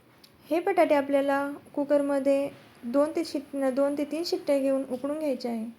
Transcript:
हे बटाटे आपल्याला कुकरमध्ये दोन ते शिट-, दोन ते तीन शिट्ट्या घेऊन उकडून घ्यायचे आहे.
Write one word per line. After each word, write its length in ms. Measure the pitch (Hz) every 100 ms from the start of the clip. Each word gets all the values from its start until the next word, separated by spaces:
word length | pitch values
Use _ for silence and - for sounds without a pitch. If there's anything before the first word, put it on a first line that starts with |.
| _ _ - _ -
हे 100 | 320
बटाटे 340 | 392 359 302
आपल्याला 560 | 285 277 277 277 277 285 294 -
कुकरमध्ये 760 | - 285 294 285 277 269 277 277 - - -
दोन 260 | 233 277 302 339
ते 80 |
शिट-, 460 | 320 302 - 277 269
दोन 280 | 254 277 294
ते 60 |
तीन 180 | 294 302
शिट्ट्या 340 | 349 370 - 277
घेऊन 260 | 269 269 269
उकडून 280 | 254 277 311
घ्यायचे 300 | 302 254 240
आहे. 180 | 233 233